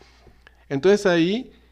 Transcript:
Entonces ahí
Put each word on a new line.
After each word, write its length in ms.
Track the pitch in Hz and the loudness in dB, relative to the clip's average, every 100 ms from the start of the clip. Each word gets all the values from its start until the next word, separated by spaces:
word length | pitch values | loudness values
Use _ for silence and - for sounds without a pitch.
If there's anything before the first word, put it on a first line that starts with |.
| _ _ - _ _ _ - | _ _ -20 _ _ _ -10
Entonces 380 | 139 180 202 202 | -2 0 2 2
ahí 460 | 175 170 220 254 - _ | 0 0 -2 -8 -18 _